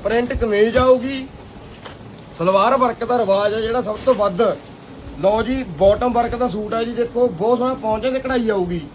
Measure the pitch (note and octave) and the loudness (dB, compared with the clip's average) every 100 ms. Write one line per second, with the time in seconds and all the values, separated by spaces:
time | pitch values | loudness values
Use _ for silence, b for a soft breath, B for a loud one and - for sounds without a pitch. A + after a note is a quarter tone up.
0 | - A3+ B3 B3+ A3+ G#3 A3 B3 B3+ B3+ | 0 0 0 -2 0 4 4 4 6 4
1 | B3 C4+ C4 - - - - - - - | 4 -8 -10 -16 -20 -20 -20 -18 -18 -18
2 | - - - - E3+ G3 G#3+ C4+ B3 A3+ | -20 -20 -20 -2 2 4 4 4 2 0
3 | A3+ A#3+ G#3 G3 G#3 G#3+ A3 A#3+ G#3+ G#3+ | -2 0 2 2 2 -2 -2 -2 -4 -4
4 | - A#3+ G3+ F3 G#3+ D3 - - - - | 0 2 0 2 0 0 -8 -20 -20 -18
5 | - - F3 G#3+ A3+ C4 B3 D3+ G3 G#3 | -18 -2 0 0 0 -4 -6 2 4 4
6 | B3 A#3+ A#3 A#3+ B3 G#3 G#3 A3 A#3 A#3 | 2 0 -2 -2 -4 -4 -4 -4 -4 -2
7 | A#3 A#3+ B3 E3+ G#3+ A#3+ B3 C4 G#3+ A3 | -4 0 0 0 0 0 0 -2 -4 -2
8 | A#3+ C4 C4 B3+ A3+ G3+ F3 F3 C#3+ | -2 -4 -2 -2 0 0 -2 -4 -8